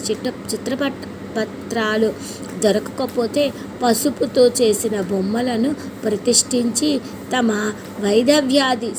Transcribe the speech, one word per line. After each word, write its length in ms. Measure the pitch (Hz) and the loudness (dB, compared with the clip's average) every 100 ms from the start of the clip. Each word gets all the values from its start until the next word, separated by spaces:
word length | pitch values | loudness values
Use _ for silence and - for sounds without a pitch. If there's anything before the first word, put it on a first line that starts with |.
| 185 | -2
చిట్ట-, 420 | 214 254 - - | -4 -4 -6 -8
చిత్రపట-, 540 | 220 - 262 277 - - - - 226 | -6 -4 -2 -4 -4 -12 -12 -8 -6
పత్రాలు 760 | 214 - - 226 214 214 220 - - - - 185 | -6 -8 -6 -2 0 2 0 -2 -10 -12 -10 2
దొరకకపోతే 880 | 202 190 - - 254 - 226 294 285 - - - | 2 2 -2 -6 -4 -2 0 2 0 -2 -12 -2
పసుపుతో 640 | 247 226 294 233 240 - 247 | 2 2 2 0 0 4 4
చేసిన 540 | 240 226 208 220 208 | 6 2 2 0 -2
బొమ్మలను 720 | 185 196 190 220 247 226 262 294 - - | 0 0 0 0 0 0 0 -2 -8 -4
ప్రతిష్ఠించి 960 | 220 208 240 233 - 247 233 226 302 277 - - - 254 | -2 0 2 2 2 0 0 0 0 0 -4 -12 -4 0
తమ 140 | 226 208 214 214 - - | 2 2 -2 -6 -10 -2
వైదవ్యాధి 920 | 202 214 247 302 262 285 262 247 226 | 4 4 6 4 6 2 2 0 -4